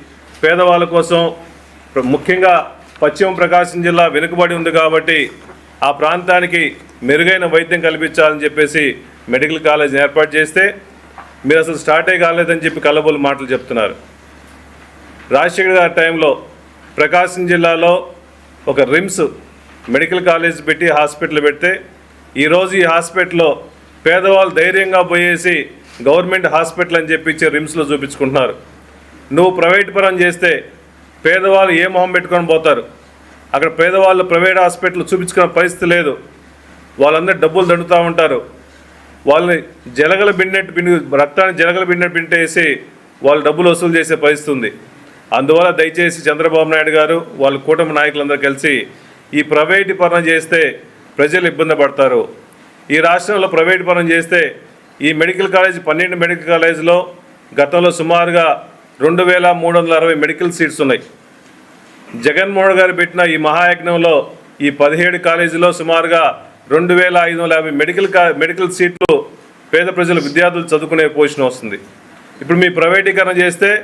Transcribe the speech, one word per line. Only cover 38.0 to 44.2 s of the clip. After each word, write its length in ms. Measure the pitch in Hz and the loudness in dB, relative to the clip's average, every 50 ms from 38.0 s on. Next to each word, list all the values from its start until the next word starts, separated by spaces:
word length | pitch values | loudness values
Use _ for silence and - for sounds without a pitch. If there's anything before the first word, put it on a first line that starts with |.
| 170 170 | 2 0
ఉంటారు. 300 | 170 170 160 151 135 120 - - - - - - - - - - - - - - - - - | 0 0 0 0 0 -4 -6 -10 -20 -20 -20 -20 -20 -20 -20 -20 -20 -20 -20 -20 -20 -6 0
వాళ్ళని 300 | 135 143 160 175 175 170 160 - - - - - 127 123 135 | 2 2 2 2 0 -2 -2 -4 -12 -20 -20 -20 -12 -2 -2
జలగల 320 | 151 160 190 190 208 202 | 0 2 2 2 2 0
బిండినట్టు 420 | 190 175 185 190 190 196 185 - 160 | 2 0 -2 -2 -2 -4 -4 -4 -6
బిండి-, 260 | 170 175 175 175 160 139 131 139 139 | -2 0 0 0 0 0 -2 0 0
రక్తాన్ని 320 | 147 143 - 190 190 190 180 175 | 0 0 2 0 0 0 2 0
జలగల 240 | 165 170 175 185 190 175 | 0 0 0 -2 -2 -2
బిండినట్టు 280 | 180 175 175 175 - 170 | -2 -2 -2 -2 -2 -6
బింటేసి 480 | 165 170 175 170 165 160 - 180 165 151 131 - - - - - - - - - | -4 -2 0 0 0 0 0 0 0 0 -2 -4 -8 -20 -20 -20 -20 -20 -18 0
వాళ్ళు 200 | - 135 147 151 143 151 | 2 2 2 2 0 -2
డబ్బులు 200 | 151 165 180 175 | 0 2 2 2
వసూలు 240 | 165 170 180 170 165 165 | 2 2 -2 0 0 0
చేసే 180 | 156 151 160 135 | 0 -2 -2 0